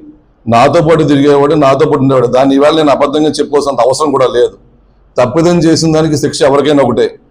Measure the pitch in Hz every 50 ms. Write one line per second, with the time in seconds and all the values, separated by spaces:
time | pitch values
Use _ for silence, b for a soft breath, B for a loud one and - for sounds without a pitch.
0 | - - - - _ _ _ _ - 117 113 120 131 143 147 170 156 165 165 156
1 | 156 143 147 139 139 147 143 143 139 147 160 151 143 135 139 135 156 143 147 139
2 | 127 135 135 127 120 117 117 127 135 139 135 135 143 151 160 156 156 147 127 117
3 | 143 135 139 151 156 151 - 147 143 - 143 143 135 143 139 117 117 127 131 143
4 | 151 147 131 135 127 117 110 123 120 - - - _ _ _ _ _ _ _ _
5 | _ _ _ - 123 117 117 165 160 175 175 170 156 165 165 - 165 160 156 156
6 | 160 151 151 135 143 139 - - 160 135 139 143 131 147 147 139 131 120 117 123
7 | 113 98 - - _ _